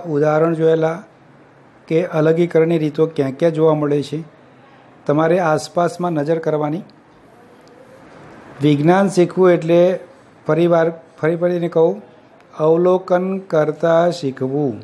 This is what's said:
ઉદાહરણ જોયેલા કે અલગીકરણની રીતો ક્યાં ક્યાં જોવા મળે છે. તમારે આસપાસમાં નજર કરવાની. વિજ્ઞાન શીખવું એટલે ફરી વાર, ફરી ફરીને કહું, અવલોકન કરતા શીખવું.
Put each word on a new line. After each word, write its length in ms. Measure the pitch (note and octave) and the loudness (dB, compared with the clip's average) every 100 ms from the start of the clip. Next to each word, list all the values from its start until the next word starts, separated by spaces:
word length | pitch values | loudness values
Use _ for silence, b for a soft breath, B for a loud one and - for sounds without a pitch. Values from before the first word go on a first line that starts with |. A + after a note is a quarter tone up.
| F3 | -2
ઉદાહરણ 420 | C#3+ D3+ D#3 E3 D#3+ | -2 0 2 0 0
જોયેલા 420 | D#3+ D#3+ D#3+ E3+ - _ - - - _ _ _ - | 0 2 0 -4 -12 _ -20 -20 -20 _ _ _ -4
કે 120 | D#3+ F3 E3 | -2 0 0
અલગીકરણની 600 | D#3 E3 E3+ E3 D#3+ E3+ | 2 2 2 2 2 0
રીતો 200 | D3+ D3+ D#3+ D#3 | -2 0 -2 -2
ક્યાં 200 | C3+ C3 | -4 0
ક્યાં 180 | E3+ D#3 | -2 2
જોવા 180 | D#3+ D3+ | 2 2
મળે 240 | D3 D3 | 0 -2
છે. 160 | C3 D#3 E3 - - B B B B - - | -4 -8 -12 -20 -20 B B B B -10 -2
તમારે 320 | D3 D#3+ F3 | 0 2 2
આસપાસમાં 720 | E3+ D3+ - F3 F3 E3+ F3 | 2 -2 -2 -2 -2 -2 -4
નજર 260 | D#3+ C#3+ D#3+ | -4 -2 -2
કરવાની. 460 | D#3+ D3+ D3 E3 - - _ - - - - - - - - - - - - - - - | -2 -4 -4 -6 -10 -20 _ -20 -20 -20 -20 -20 -20 -20 -20 -20 -20 -20 -20 -20 -20 -2
વિજ્ઞાન 460 | D3 C#3+ D#3 F#3 G3 | 0 2 2 2 2
શીખવું 400 | F3 F3 F3+ F#3 | 0 0 2 2
એટલે 280 | E3+ E3 E3+ F3+ F3+ - - - - - | 2 2 2 2 0 -8 -20 -20 -10 -4
ફરી 220 | D#3 E3+ | 0 2
વાર, 140 | E3+ E3 E3+ - - | 2 0 -4 -16 -6
ફરી 200 | D#3 E3+ | -4 -2
ફરીને 280 | F3 F3 E3+ | -2 -2 -2
કહું, 260 | E3 E3 G3+ - - - _ _ | 2 0 0 -12 -20 -20 _ _
અવલોકન 720 | - D#3 E3 F3+ F3+ F3+ F3+ F#3+ F#3+ F#3+ | -2 2 2 2 0 0 -2 -2 -6 -2
કરતા 560 | D#3+ D3+ D3+ E3 E3 F3 | -2 0 0 2 2 2
શીખવું. 640 | E3+ C#3 C3 C3 C#3+ C#3+ G#2 | -2 -6 -6 -4 -2 -4 -6